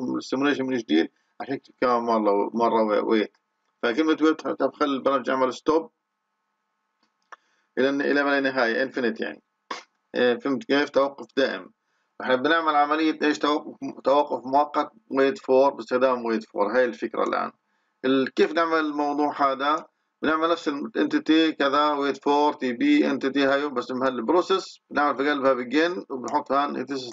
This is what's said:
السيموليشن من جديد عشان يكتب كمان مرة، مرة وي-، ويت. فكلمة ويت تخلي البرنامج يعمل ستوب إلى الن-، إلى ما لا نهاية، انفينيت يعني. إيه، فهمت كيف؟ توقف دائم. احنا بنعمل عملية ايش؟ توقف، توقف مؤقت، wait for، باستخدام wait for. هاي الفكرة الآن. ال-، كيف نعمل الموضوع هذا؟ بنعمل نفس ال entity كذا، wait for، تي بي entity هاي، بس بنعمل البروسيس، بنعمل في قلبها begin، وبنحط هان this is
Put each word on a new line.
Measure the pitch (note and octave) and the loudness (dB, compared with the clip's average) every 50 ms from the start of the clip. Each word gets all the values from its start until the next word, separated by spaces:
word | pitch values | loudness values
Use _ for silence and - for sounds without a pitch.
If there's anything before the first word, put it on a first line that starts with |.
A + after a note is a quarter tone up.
| B2+ B2+ B2+ | -6 -4 -6
السيموليشن | B2 - - - C3 C#3+ C#3+ C3+ B2+ C3 | -6 -6 -6 -4 -2 0 0 0 0 -2
من | C3 C3 | -4 -4
جديد | A#2+ - - D#3 D#3+ D#3+ - _ _ _ _ _ - | -4 -2 0 2 2 0 0 _ _ _ _ _ -14
عشان | A#2+ B2 C#3 | -10 -8 -8
يكتب | A#2 _ - _ - | -10 _ -12 _ -2
كمان | B2+ B2+ B2 A#2+ A#2 | 0 0 0 0 2
مرة، | A#2 A2+ A2 G#2+ G2+ G2+ G2+ G2+ - - | 2 0 2 2 2 2 2 0 0 0
مرة | A#2 A#2 A#2 A#2+ A2+ A2 | 0 0 2 2 2 2
وي-، | G#2+ G#2 - | 2 2 0
ويت. | - A2+ A2+ G#2+ G2 - _ _ _ _ _ _ _ _ _ - B2 | 2 2 2 0 0 -2 _ _ _ _ _ _ _ _ _ -4 -4
فكلمة | A#2+ A2+ D3 D#3+ D#3 D#3 C#3 | -2 0 0 2 2 2 2
ويت | D3+ D#3+ D#3 - | 4 2 2 2
تخلي | - C#3 - - C#3 B2+ - - D3+ C#3 C#3 | -2 -6 -2 0 -2 -2 0 0 -2 -2 0
البرنامج | B2+ B2 C3+ C#3 C3 A#2 | 0 0 0 0 0 0
يعمل | C#3 C3+ C3 C3 B2+ A#2+ | 0 0 0 0 0 -2
ستوب | - - D#3 D3+ E3 D#3+ - _ _ _ _ _ _ _ _ _ _ _ _ _ _ _ _ _ _ _ _ _ _ _ _ _ _ _ - - _ _ _ _ _ _ _ - | -4 -2 0 0 0 0 -4 _ _ _ _ _ _ _ _ _ _ _ _ _ _ _ _ _ _ _ _ _ _ _ _ _ _ _ -20 -20 _ _ _ _ _ _ _ -2
إلى | B2+ C3 C#3 | 0 0 0
الن-، | C#3 C#3+ | 0 0
إلى | C#3+ C#3 C#3 C#3+ C#3+ | 0 0 0 2 2
ما | C#3+ | 2
لا | C#3 C#3 | 0 0
نهاية، | C#3 C3 B2+ C3+ A#2 A2+ A2+ B2 C3 | 0 0 0 0 0 0 0 -2 -2
انفينيت | B2 - C#3 B2 A2+ A2 - | -4 -4 -2 -2 -2 -2 -4
يعني. | - E2+ E2+ - _ _ _ _ _ - - - - _ _ _ _ _ - | -8 -10 -10 -14 _ _ _ _ _ -14 -14 -14 -14 _ _ _ _ _ -2
إيه، | - B2 B2 A#2+ A#2 | 0 2 2 0 0
فهمت | - C#3 C3+ A#2 A2 | -2 -4 -4 -4 -2
كيف؟ | - C#3 C#3+ D3 C#3+ | 0 0 0 0 0
توقف | - B2+ C#3 C#3 C#3 - A#2 - - | 2 0 0 0 -2 -10 -16 -8 -2
دائم. | C#3 C3 A2 G2 F#2+ - - _ _ _ _ _ _ _ _ _ - | -2 -2 -2 -2 -6 -12 -16 _ _ _ _ _ _ _ _ _ -8
احنا | G2 A2+ B2+ | -4 -2 0
بنعمل | B2+ C3 D3 E3 E3 D#3+ D#3 D3 | 0 2 2 2 2 2 2 2
عملية | C#3+ D3 D3 D3+ D#3 D#3+ D#3 D3+ - D3+ | 2 2 2 2 0 0 0 0 0 0
ايش؟ | D3+ D3 - | 0 0 0
توقف، | D3+ D3 D3+ D#3+ - - - - C3+ C3+ - - - | 0 0 -2 -2 -4 -8 -14 -12 -12 -12 -10 -4 0
توقف | C3 C#3 D3 C#3+ - C3+ A#2 A#2 | 2 4 4 2 0 -2 -8 -4
مؤقت، | C3 C3+ C#3+ D3 D3 - D3 D3 - _ A2+ _ - C3 | 0 2 2 2 2 0 -4 -4 -4 _ _ _ -6 0
wait | C3+ C3+ C#3 C3+ | 2 2 2 0
for، | C3+ - - C3 C3 C#3 C#3 C3 | -2 0 2 4 6 4 4 2
باستخدام | A2+ A2+ - B2+ B2 C3 C3 B2+ A#2+ A#2 | -2 -6 -2 0 2 2 2 2 0 -2
wait | A2+ A2+ A2 | -2 -2 -4
for. | A2 - - G2+ G2+ G2+ A2+ | -4 -6 -4 -4 -2 0 2
هاي | B2+ B2+ | 2 0
الفكرة | A#2+ A2 - - - - - F#2+ | 0 -2 -6 -8 -6 -4 -4 -2
الآن. | F#2+ F#2+ F#2 - - - _ _ _ _ _ _ _ _ _ - | -2 -2 -4 -4 -6 -10 _ _ _ _ _ _ _ _ _ 0
ال-، | C3 C3+ C3+ C3 - | 0 2 2 0 0
كيف | - - G3+ D#3+ | 2 0 0 2
نعمل | D#3 E3+ E3+ E3 E3 D#3+ | 2 0 0 2 0 0
الموضوع | D3+ D3+ D3 D3 D3 C#3+ C#3+ D3 D3 D3 C#3+ D3 C#3+ C3+ | 0 -2 -2 -2 -2 -2 0 0 0 0 0 0 0 0
هذا؟ | C3+ C3 C#3 D3 D#3 E3+ - - _ _ _ _ _ - | 0 0 -2 -2 -2 -2 -4 -10 _ _ _ _ _ -6
بنعمل | - D#3 D#3+ D#3+ E3 E3 | -2 -2 0 0 0 0
نفس | E3+ E3 - | 0 -2 -2
ال | D#3 C#3+ C#3+ E3 - - | -6 -6 -6 -6 -6 -2
entity | D#3 D3+ C#3+ D3 D3 - - D#3 D#3+ E3 D#3 D3 | -2 -2 0 0 -2 2 2 4 4 4 2 0
كذا، | - C#3+ C#3 C#3 D3 D3+ D3+ D3 | 0 0 0 2 2 2 2 0
wait | C#3 C#3 C#3 C3+ | 0 -2 -2 -2
for، | - - C#3 C#3+ D3 D3 D3+ C#3 | -2 0 0 2 4 2 2 0
تي | - C3 B2+ A#2+ | -2 -4 -4 -2
بي | A#2+ C#3 D3 D3 D3 D3 C#3+ | 0 2 4 4 4 4 2
entity | C#3 C3 C#3+ C3+ C3 | 0 -2 -2 -2 0
هاي، | C#3+ C3+ C3+ C#3 C#3 D3 D3 | 2 2 2 2 0 0 -2
بس | B2+ B2 - - | -4 -6 -6 -4
بنعمل | C3 B2 C3 C3+ B2+ | -4 -2 -2 -2 -2
البروسيس، | A#2+ A2+ A2+ D#3+ - - - F#3+ F#3 - - - - _ - | -2 0 2 2 2 2 2 0 -2 -2 -6 -16 -20 _ -6
بنعمل | - C#3+ D3 D3 B2+ | -2 0 0 0 0
في | B2 C#3 D3 | 0 0 0
قلبها | D3 C#3 C3 C3+ C3 | 0 2 2 2 2
begin، | B2 B2 A#2+ C3 D3+ E3 F3 F3+ G3 - - | 2 0 -2 0 0 0 0 -2 -6 -8 -10
وبنحط | C3+ B2+ A#2+ A#2 C#3 D3 C#3+ - | -10 -8 -6 -4 -4 -4 -2 0
هان | C3 C#3+ C#3+ C#3+ C#3 C3 B2+ | 0 0 0 -2 -4 -6 -8
this | B2+ C#3 C3 | -6 -8 -8
is | B2+ A#2+ | -10 -8